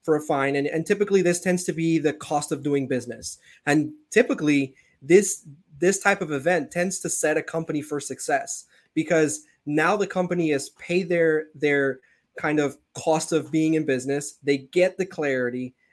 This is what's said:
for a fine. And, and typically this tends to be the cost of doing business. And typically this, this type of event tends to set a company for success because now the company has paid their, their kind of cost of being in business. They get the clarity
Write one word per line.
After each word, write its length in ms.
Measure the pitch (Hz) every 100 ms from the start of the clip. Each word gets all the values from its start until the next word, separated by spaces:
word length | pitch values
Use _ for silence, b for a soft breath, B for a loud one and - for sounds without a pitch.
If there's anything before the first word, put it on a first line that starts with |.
for 140 | - 151
a 60 |
fine. 340 | 151 143 139 143
And, 100 | 143
and 180 | 160
typically 380 | 165 202 202 196
this 180 | 180 175
tends 240 | 185 180 180
to 80 |
be 260 | 156 165 165
the 140 | 151
cost 380 | 151 - 147 143
of 120 | 143
doing 240 | 143 143 135
business. 500 | 127 117 113 - - b b -
And 240 | 156 147 - _
typically 640 | 214 247 254 151 143 135 b b b
this, 460 | 135 180 208 - 151 139 _ 139
this 220 | 175 190
type 220 | 202 202
of 100 | 165
event 400 | 143 147 175 139
tends 280 | 175 185 185
to 80 | 160
set 280 | - 156 156
a 60 |
company 400 | 151 165 160 151
for 160 | 143 147
success 640 | - 131 - 139 - - - b b -
because 480 | 156 165 156 151 - b 143
now 280 | 151 165 202
the 120 | 196
company 420 | 185 180 175 160
has 200 | 139 -
paid 400 | - - 180 175
their, 400 | 175 165 156 156
their 460 | 139 147 143 135 127 b b b -
kind 220 | 156 151
of 180 | 143 - _
cost 400 | - - 160 -
of 180 | 160 127
being 240 | 160 156 156
in 100 | 143
business. 540 | 131 131 143 143 -
They 140 | 139 139
get 400 | 131 175 180 180
the 80 | 185
clarity 680 | - 147 131 123 127 127 - _